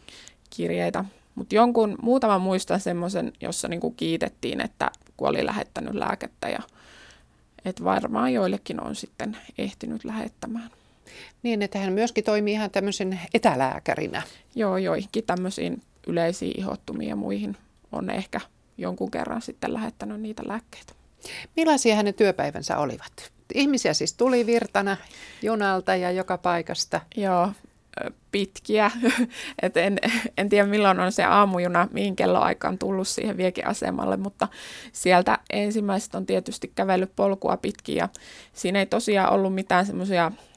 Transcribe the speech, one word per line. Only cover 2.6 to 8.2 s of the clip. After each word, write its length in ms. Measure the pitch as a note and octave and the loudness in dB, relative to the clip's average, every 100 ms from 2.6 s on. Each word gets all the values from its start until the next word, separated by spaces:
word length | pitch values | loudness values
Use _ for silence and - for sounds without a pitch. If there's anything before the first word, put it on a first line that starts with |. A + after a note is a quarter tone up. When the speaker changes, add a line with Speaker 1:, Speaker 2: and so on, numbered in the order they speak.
| - G3 | 0 -2
Speaker 1:
semmoisen, 540 | F3 F3 F3 F#3 - - | 0 -2 -2 -4 -6 -8
jossa 260 | - - - | -8 -6 -6
niinku 240 | E3+ D#3+ | -4 -6
kiitettiin, 720 | - D#3+ E3 - - - - | -4 -2 -2 -2 -4 -6 -4
että 300 | - - - - _ - | -6 -4 -4 -4 _ -4
kun 100 | - | 0
oli 160 | D2 - | 0 0
lähettänyt 480 | - - - - G#3 | -2 -6 -8 -6 -4
lääkettä 540 | - - - - - | -2 -4 -8 -8 -6
ja 100 | - - _ - - - - _ _ _ - F#3+ | -6 -10 _ -20 -20 -20 -20 _ _ _ -12 -10
et 180 | - | -4
varmaan 500 | F#3 G3 A#3 A3 | 0 0 0 0